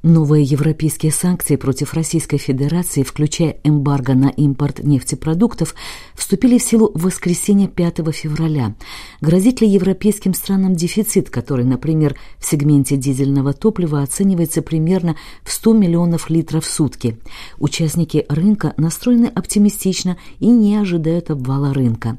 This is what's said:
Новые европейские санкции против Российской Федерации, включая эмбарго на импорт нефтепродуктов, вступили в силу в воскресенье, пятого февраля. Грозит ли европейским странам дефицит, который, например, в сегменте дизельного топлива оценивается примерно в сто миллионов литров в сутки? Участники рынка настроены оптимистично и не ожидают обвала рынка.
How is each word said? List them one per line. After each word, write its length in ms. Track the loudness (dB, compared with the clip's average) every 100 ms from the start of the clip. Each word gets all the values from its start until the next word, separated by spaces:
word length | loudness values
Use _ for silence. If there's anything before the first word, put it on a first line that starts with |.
Новые 380 | 6 4 6 4
европейские 680 | 4 2 0 0 -2 0 -2
санкции 420 | 0 0 -2 0
против 400 | 0 0 -4 -4
Российской 420 | -4 -2 -4 -2 -4
Федерации, 680 | -2 -2 0 -2 -2 -2
включая 540 | -4 -2 -4 0 -2 0
эмбарго 520 | 0 2 2 0 2
на 160 | 2 2
импорт 520 | 2 0 2 -4 -2
нефтепродуктов, 960 | 0 0 0 -6 -4 0 0 0 -6 -6 -16 -16 -20 -12
вступили 420 | -4 0 4 2
в 40 |
силу 260 | 4 2 2
в 120 | 2
воскресенье, 640 | -2 -2 -2 -2 2 2 2
пятого 420 | 0 -2 -2 -4
февраля. 640 | -4 -6 -2 -2 0 -2 -6 -16 -18 -20 -4
Грозит 400 | 2 4 4 4
ли 80 | 4
европейским 680 | 4 2 0 0 0 -2
странам 400 | -2 -2 0 2
дефицит, 560 | 0 0 -2 0 0 -2
который, 340 | -6 -4 0
например, 520 | 0 0 0 2 0 -2 -16 -12
в 60 |
сегменте 520 | -4 0 4 4 4 0
дизельного 560 | 0 0 0 2 0
топлива 500 | 0 0 0 -2 -2
оценивается 580 | -2 0 0 2 0 -2
примерно 540 | -2 -2 0 0 -2 -4 -10 -20
в 80 | -12
сто 200 | -2 2
миллионов 580 | 4 4 2 2 0 0
литров 340 | -2 0 -4
в 40 | -4
сутки? 520 | -2 -2 0 -6 -6 -14 -16 -16 -6
Участники 680 | -4 -2 -2 -2 -2 -2 -2
рынка 460 | 0 2 2 -2 -2
настроены 500 | -2 -2 0 2 2
оптимистично 920 | -2 -4 2 2 2 -4 -2 -4 -6 -10 -2
и 80 | 2
не 260 | 4 4
ожидают 560 | 2 0 -2 0 -2 -4
обвала 420 | -6 -2 -2 0
рынка. 460 | 0 0 -2 -6